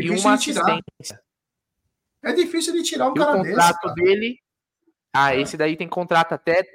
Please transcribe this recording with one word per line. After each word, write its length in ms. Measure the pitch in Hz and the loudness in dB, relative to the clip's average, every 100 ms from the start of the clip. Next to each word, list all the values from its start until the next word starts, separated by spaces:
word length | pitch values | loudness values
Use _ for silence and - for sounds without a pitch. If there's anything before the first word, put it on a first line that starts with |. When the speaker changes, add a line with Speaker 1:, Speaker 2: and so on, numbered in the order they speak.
Speaker 1:
difícil 280 | 170 190 202 | -2 0 2
Speaker 2:
uma 80 | 262 | 2
Speaker 1:
de 60 | |
tirar. 200 | 294 226 | 0 -2
Speaker 2:
assistência. 580 | - - - _ - - _ _ _ _ _ _ _ _ _ _ | -2 -2 -6 _ -20 -20 _ _ _ _ _ _ _ _ _ _
Speaker 1:
É 100 | - | -4
difícil 400 | 349 349 330 330 | 0 0 -2 -4
de 80 | 339 | -4
tirar 220 | - 302 254 | -4 -2 -2
um 40 | |
Speaker 2:
E 100 | 302 | 2
o 40 | |
Speaker 1:
cara 140 | 294 196 | 2 2
desse, 120 | 170 | 0
Speaker 2:
contrato 300 | 226 170 175 | 2 2 2
Speaker 1:
cara. 120 | 180 | -6
Speaker 2:
dele, 460 | 165 180 202 233 247 _ _ _ _ _ _ _ | 0 2 2 -2 -8 _ _ _ _ _ _ _
ah, 220 | 135 139 131 | 2 2 2
Speaker 1:
É. 60 | |
Speaker 2:
esse 140 | 139 156 | -2 -2
daí 220 | 156 165 | -2 -2
tem 100 | 175 | -6
contrato 460 | 180 170 165 165 | -6 0 2 2
até 300 | 156 - 170 - | -2 0 0 -2